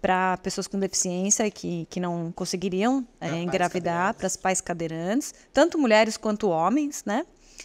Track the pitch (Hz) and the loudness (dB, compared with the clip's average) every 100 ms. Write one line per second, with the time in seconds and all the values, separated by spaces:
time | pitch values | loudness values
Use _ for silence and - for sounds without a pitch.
0 | - 185 185 180 190 - 185 196 190 - | 0 2 2 0 -2 -4 -4 -2 -2 0
1 | 185 180 196 - 214 - 175 170 160 180 | -2 0 0 2 0 -2 -6 -6 -6 -4
2 | 180 170 165 - - 185 185 185 226 269 | -4 -2 -4 -6 -4 -2 -2 0 2 0
3 | 240 _ 165 165 175 185 175 185 170 170 | -2 _ -6 -4 -2 0 0 0 -2 0
4 | 185 233 190 - 190 185 - 170 165 165 | 0 -2 -4 -2 -2 -2 -2 -4 -4 -4
5 | 175 240 - - - 262 330 339 254 214 | -2 -2 -2 -10 -2 4 4 4 4 6
6 | 220 - 220 208 208 160 170 269 294 - | 4 0 -2 0 0 2 2 2 0 -4
7 | 214 226 349 _ - - | -4 -4 -4 _ -20 -20